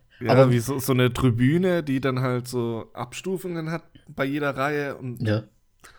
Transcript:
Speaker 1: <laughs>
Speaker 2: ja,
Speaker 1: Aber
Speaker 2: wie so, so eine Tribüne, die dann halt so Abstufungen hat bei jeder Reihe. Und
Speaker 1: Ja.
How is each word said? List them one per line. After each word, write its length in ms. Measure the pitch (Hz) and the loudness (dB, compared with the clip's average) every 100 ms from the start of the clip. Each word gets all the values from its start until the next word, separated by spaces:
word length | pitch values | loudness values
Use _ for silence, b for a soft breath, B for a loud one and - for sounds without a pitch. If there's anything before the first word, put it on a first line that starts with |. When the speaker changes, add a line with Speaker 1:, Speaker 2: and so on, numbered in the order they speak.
Speaker 1:
<laughs> 160 | _ _ | _ _
Speaker 2:
ja, 120 | 113 | 4
Speaker 1:
Aber 180 | 123 131 | 6 6
Speaker 2:
wie 80 | 120 | 4
so, 200 | 117 143 | 0 -4
so 140 | - | 0
eine 200 | 127 127 | 2 2
Tribüne, 720 | 123 131 117 127 170 185 175 | 4 2 4 4 4 2 0
die 180 | 151 131 | -2 -2
dann 200 | 135 127 | -2 -2
halt 280 | 131 123 123 | -2 -4 -4
so 420 | 123 117 113 - | -4 -4 -6 -10
Abstufungen 760 | - 120 - 185 190 185 165 160 | -12 -12 -10 -6 -6 -6 -8 -6
hat 140 | 165 - - - | -8 -10 -20 -14
bei 160 | 147 | -6
jeder 320 | 139 147 143 127 | -4 -2 -2 -2
Reihe. 400 | 143 147 143 - | -2 -2 -4 -8
Und 240 | 127 120 110 | -10 -4 0
Speaker 1:
Ja. 180 | 107 - _ _ _ b | 0 -2 _ _ _ b